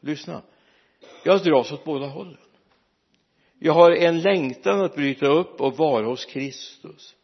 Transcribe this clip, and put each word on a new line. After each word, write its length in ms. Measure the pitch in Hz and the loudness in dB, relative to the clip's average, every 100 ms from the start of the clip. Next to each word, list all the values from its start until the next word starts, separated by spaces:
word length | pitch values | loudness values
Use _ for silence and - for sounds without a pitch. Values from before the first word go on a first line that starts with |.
Lyssna. 400 | 135 147 - - - _ _ _ _ _ - - | -10 -10 -10 -16 -18 _ _ _ _ _ -20 -10
Jag 200 | 156 196 | 0 2
dras 280 | 175 139 120 | 4 2 2
åt 120 | 143 | -10
båda 240 | - 143 139 | -8 -8 -8
hållen. 300 | 135 190 139 _ _ _ _ _ _ _ _ _ _ _ _ | -14 -18 -20 _ _ _ _ _ _ _ _ _ _ _ _
Jag 140 | 160 | 0
har 180 | 156 170 | 6 6
en 300 | 170 170 165 | 6 2 2
längtan 600 | 180 196 135 123 196 202 | 0 0 -2 -6 -4 -2
att 140 | 185 147 | -2 -2
bryta 320 | 143 131 143 | -4 0 2
upp 340 | 151 160 - | 2 0 -4
och 160 | 135 131 | -6 -2
vara 280 | 160 120 107 | 0 0 -2
hos 200 | 127 - | -6 -10
Kristus. 880 | 139 139 131 - - - - - _ | -10 -10 -12 -20 -20 -20 -20 -20 _